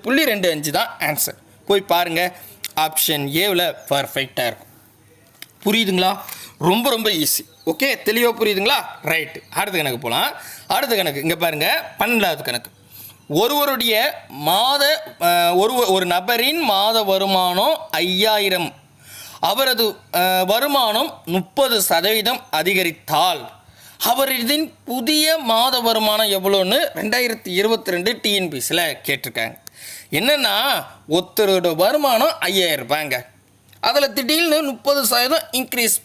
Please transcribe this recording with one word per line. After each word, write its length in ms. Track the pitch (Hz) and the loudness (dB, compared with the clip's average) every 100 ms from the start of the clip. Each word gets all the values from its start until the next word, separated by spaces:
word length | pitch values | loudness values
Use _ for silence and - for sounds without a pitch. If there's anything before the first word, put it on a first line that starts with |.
| - | 0
புள்ளி 180 | 269 294 | 2 2
ரெண்டு 180 | 208 185 | 2 0
அஞ்சு 180 | 156 151 156 | 0 0 -2
தான் 120 | 233 - 147 | -2 -4 -4
ஆன்சர். 280 | 147 - - - - - | -2 -4 -6 -18 -10 0
போய் 200 | 202 196 | 0 2
பாருங்க, 320 | 175 175 165 175 - - - - - 156 | 0 0 0 -2 -4 -20 -14 -8 -2 -2
ஆப்ஷன் 420 | 156 - 151 139 151 | 0 -2 0 -2 0
ஏவுல 180 | 202 180 175 143 - | 0 2 0 -4 -2
பர்ஃபெக்டா 540 | 139 135 - 131 - 123 | -2 -2 -4 -6 -4 -4
இருக்கும். 240 | 107 - - - _ _ _ _ _ - _ 208 | -4 -12 -20 -20 _ _ _ _ _ -20 _ 0
புரியுதுங்களா? 460 | 220 202 185 185 190 - - - - 156 | 2 2 2 2 0 -6 -16 -16 -2 0
ரொம்ப 180 | 202 247 | 2 2
ரொம்ப 180 | 233 214 180 | 0 0 0
ஈஸி. 200 | 147 - - - - | 0 -2 -6 -8 -4
ஓகே, 180 | 160 269 247 - | 0 0 0 0
தெளிவா 240 | 220 240 226 | 2 2 2
புரியுதுங்களா? 380 | 214 190 202 269 - - 151 | 0 0 2 0 -2 -8 -4
ரைட், 240 | 160 139 - - 156 | -2 -4 -10 -10 -6
அடுத்த 160 | 202 185 | -2 -2
கணக்கு 200 | 143 123 | -2 -4
போலாம். 260 | - 127 240 - - - - | -2 -2 -2 -4 -14 -12 -4
அடுத்த 180 | 196 269 220 | -2 0 0
கணக்கு 240 | 175 139 | -2 -2
இங்க 120 | 156 165 | -2 0
பாருங்க, 240 | 170 151 165 311 - - | -2 0 0 -2 -4 -4
பன்னெண்டாவது 440 | 208 233 196 147 131 | -2 0 0 -2 -6
கணக்கு. 240 | 123 - - - - - - - 147 | -8 -10 -20 -20 -20 -20 -20 -4 0
ஒருவருடைய 540 | 233 294 285 254 233 214 262 - - 135 151 | 2 2 0 0 0 0 0 -4 -14 -6 0
மாத, 360 | 185 247 285 277 302 - - 170 | 0 2 2 2 0 -4 -2 0
அஹ், 240 | 175 170 180 | 2 2 2
ஒரு, 100 | 214 254 226 | 2 2 2
ஒரு 120 | 190 180 | 2 2
நபரின் 460 | 175 185 233 254 320 277 | 0 0 0 0 0 0
மாத 260 | 196 208 226 202 | 0 2 0 2
வருமானம் 640 | 190 196 190 180 180 240 320 - 160 | 0 2 0 0 0 0 0 -4 -4
ஐயாயிரம். 680 | 180 185 214 214 202 180 160 - - _ - - - - 165 | -2 0 2 2 0 -2 -4 -10 -20 _ -20 -20 -20 -4 -2
அவரது, 360 | 220 262 240 226 - - 175 | 0 0 0 0 -4 -4 0
அஹ், 240 | 185 185 185 | 2 2 2
வருமானம் 580 | 220 277 285 233 214 302 - - | 2 2 0 2 0 -2 -6 -4
முப்பது 440 | 180 185 - 269 226 185 | -4 -2 0 2 2 2
சதவீதம் 500 | 170 185 220 214 254 - 156 | 2 2 0 0 -4 -4 -2
அதிகரித்தால் 840 | 165 190 175 160 - 151 180 156 113 - - - - - 208 | 0 0 0 -4 -2 2 2 0 -6 -20 -20 -20 -20 -4 0
அவரதின் 540 | 247 269 254 233 294 311 - - | 2 0 0 0 0 -2 -8 -8
புதிய 480 | 247 233 302 311 320 254 | -6 0 2 2 2 2
மாத 220 | 226 254 254 | 2 2 2
வருமானம் 540 | 233 220 214 214 214 196 | 2 2 2 2 2 0
எவ்வளோன்னு 420 | 190 196 185 254 339 165 | 2 2 2 2 0 -2
ரெண்டாயிரத்தி 520 | 214 240 247 226 - 180 | -2 0 0 -2 -4 0
இருபத்தி 340 | 208 226 220 180 | 0 0 -2 -2
ரெண்டு 160 | 185 233 | -2 -2
டி 100 | 220 202 | 0 0
என் 100 | 180 | -2
பி 60 | 143 | -4
எஸ்ல 180 | - 160 165 135 - | -2 0 0 -2 -4
கேட்டிருக்காங்க. 480 | 139 131 117 113 120 - - - - - 147 | -4 -4 -6 -6 -6 -20 -20 -18 -18 -6 -2
என்னன்னா, 360 | 226 294 240 202 262 214 135 - - 160 | 0 2 0 0 0 -2 -4 -14 -2 -2
ஒருத்தரோட 520 | 185 - 202 190 175 160 | 0 0 2 4 2 2
வருமானம் 500 | 185 302 285 226 294 311 180 | 2 4 2 4 2 0 0
ஐயாயிரம் 340 | 190 175 147 120 | 2 2 0 -2
ரூபாய்ங்க, 320 | 147 151 127 123 _ _ _ _ - - | -2 -2 -4 -6 _ _ _ _ -6 0
அதுல 180 | 285 277 214 | 2 0 0
திடீர்னு 400 | 247 311 339 302 294 | 0 2 2 2 0
முப்பது 280 | 233 277 285 240 | -2 0 0 2
சதவீதம் 340 | 240 247 320 - 254 | 0 2 0 -2 -6
இன்க்ரீஸ் 380 | 254 240 226 - | -4 -2 0 0